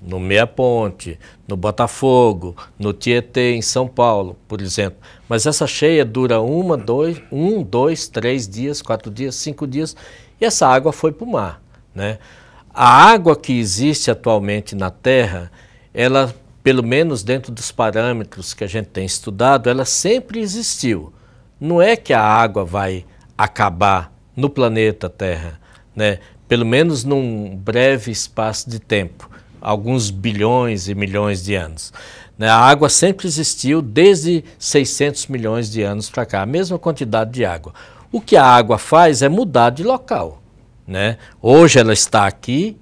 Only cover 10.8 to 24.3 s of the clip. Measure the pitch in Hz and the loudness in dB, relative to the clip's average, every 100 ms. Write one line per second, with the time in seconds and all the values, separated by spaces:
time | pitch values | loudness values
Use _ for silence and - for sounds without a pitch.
10.8 | 151 147 160 147 233 180 95 82 _ _ | 2 -2 -4 -4 -6 -6 -6 -10 _ _
11.8 | _ 98 101 107 - - - - _ - | _ -10 -8 -8 -14 -20 -20 -20 _ 2
12.8 | 123 127 185 226 170 147 - 127 110 92 | 6 10 10 8 4 2 0 -2 -2 -2
13.8 | 139 147 - 113 - 107 101 104 101 101 | -2 0 -2 -2 0 0 0 -4 -6 -8
14.8 | 92 - 127 131 113 90 87 - - _ | -8 -4 0 2 2 -4 -12 -20 -20 _
15.8 | _ - 123 135 131 117 _ _ 135 131 | _ -2 0 2 0 -4 _ _ 2 2
16.8 | 117 131 170 127 98 131 120 113 - - | 2 0 0 -2 -4 -6 -6 -12 -10 -4
17.8 | 113 107 120 117 101 - 92 - 101 110 | -2 0 -2 -4 -8 -14 -16 -10 -8 -8
18.8 | 107 - 95 - - 98 123 135 123 123 | -8 -8 -8 -8 -8 -2 2 2 2 -2
19.8 | 131 - 180 247 254 220 208 208 226 - | -2 -4 -2 -2 -4 -8 -8 -8 -8 -6
20.8 | 123 98 76 - _ _ _ _ 147 170 | -4 -4 -8 -20 _ _ _ _ -2 2
21.8 | 190 226 - 123 107 110 113 101 90 98 | 2 2 0 2 4 4 2 0 -4 -4
22.8 | 98 92 90 _ _ - 104 - 104 85 | -4 -6 -12 _ _ -4 -4 0 -2 2
23.8 | 101 95 82 _ _ | 2 2 -2 _ _